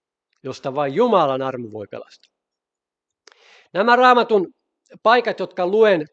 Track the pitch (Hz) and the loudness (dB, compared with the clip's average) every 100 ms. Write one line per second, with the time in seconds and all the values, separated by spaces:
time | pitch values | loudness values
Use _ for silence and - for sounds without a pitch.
0 | _ _ _ _ 135 - 139 135 143 151 | _ _ _ _ -14 -12 -10 -6 -4 -2
1 | 247 196 143 131 131 127 110 107 101 113 | 0 2 0 -2 -6 -8 -12 -14 -14 -16
2 | - - _ _ _ _ _ _ _ _ | -18 -20 _ _ _ _ _ _ _ _
3 | _ _ _ _ _ _ _ - 233 247 | _ _ _ _ _ _ _ -2 2 4
4 | 254 247 220 208 170 _ _ _ _ 180 | 6 4 2 0 0 _ _ _ _ -4
5 | 220 247 226 196 185 - 180 214 214 175 | 0 2 0 -6 -8 -6 -2 2 4 2
6 | 151 | -2